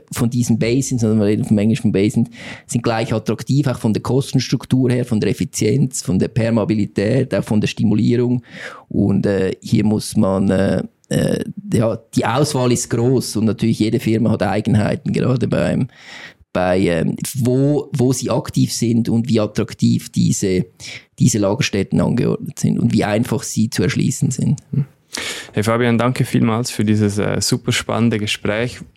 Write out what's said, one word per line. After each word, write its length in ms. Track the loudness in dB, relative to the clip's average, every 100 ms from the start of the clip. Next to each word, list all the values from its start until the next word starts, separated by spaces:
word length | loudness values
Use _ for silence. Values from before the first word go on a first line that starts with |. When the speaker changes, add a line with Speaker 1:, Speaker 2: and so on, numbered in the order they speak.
| -4
Speaker 1:
von 180 | -4 -2
diesen 300 | 0 0 0
Basins, 420 | 2 0 0 0
sondern 180 | 2 2
wir 60 | 2
reden 200 | 2 2
vom 120 | 2
englischen 340 | 2 2 2
Basin, 380 | 2 2 2 -2 -4 -16 -16 -6
sind 160 | -2
gleich 280 | 0 0 0
attraktiv, 540 | -2 -2 -4 0 0 0
auch 120 | 0
von 140 | -2
der 100 | -2
Kostenstruktur 880 | 0 0 0 -2 0 -4 0 0 2
her, 120 | 0
von 160 | 0 0
der 120 | 0
Effizienz, 720 | -2 -4 -2 0 2 0 -2
von 160 | -2 0
der 80 | 0
Permeabilität, 1040 | 0 0 2 2 0 -2 0 0 0 0
auch 100 | -2
von 160 | 0 0
der 80 | 0
Stimulierung. 760 | 0 0 2 2 2 0 -2 -6 -14 -16 -16 -6
Und, 380 | 0 2 2 2
äh, 260 | 0 0 -4
hier 220 | -2 0
muss 320 | 2 0 -2 0
man, 340 | 0 2 2
äh, 320 | 2 2 0 -4 _ -4
äh, 340 | 0 0 -2 -6 -10 -2
ja, 260 | 0 0 -2 -4 -2
die 100 | 0
Auswahl 460 | 0 0 0 0
ist 180 | 0 0
groß 480 | 0 2 2 0 0
und 80 | 0
natürlich 340 | 0 0 0
jede 200 | 0 0
Firma 300 | 0 2 2
hat 140 | 0
Eigenheiten, 680 | 0 0 0 2 2 -2 -2
gerade 360 | 0 0 0 0
beim, 400 | 0 0 0 -4 -8 -20 -20 -20 -20 _
bei, 260 | -2 0 2
ähm, 360 | 2 2 0 -4 -6 -2
wo, 520 | 0 2 2 0 -2
wo 180 | 0 2
sie 180 | 0 -2
aktiv 440 | -2 -2 0 0
sind 340 | 0 0 0 0
und 220 | 0 0
wie 100 | 0
attraktiv 720 | 0 -2 -4 0 0 0 -2
diese, 540 | 0 0 0 0 0 -2 -8 -18 -18 -12 0
diese 200 | 2 2
Lagerstätten 640 | 2 0 -2 -2 0 0
angeordnet 580 | 0 0 0 -2 -6 -4
sind 180 | -2 0
und 140 | 2
wie 140 | 2 2
einfach 380 | 0 0 -2
sie 260 | -2 -2 -2
zu 140 | 0
erschließen 480 | 0 0 -2 0 -2
sind. 280 | 0 -2 -2 -4
Speaker 2:
Hm. 120 | -4 -4 _ _ -10 -8 -10 -6
Hey 100 | -2
Fabian, 340 | 0 2 4 4
danke 280 | 2 0 0
vielmals 460 | 2 2 0 -2
für 120 | -2
dieses, 340 | 2 2 2 0
äh, 220 | -2 -2
super 320 | 0 -2 0
spannende 460 | -2 -2 0 2 0
Gespräch. 600 | -2 -4 -2 -2 -4 -6 -18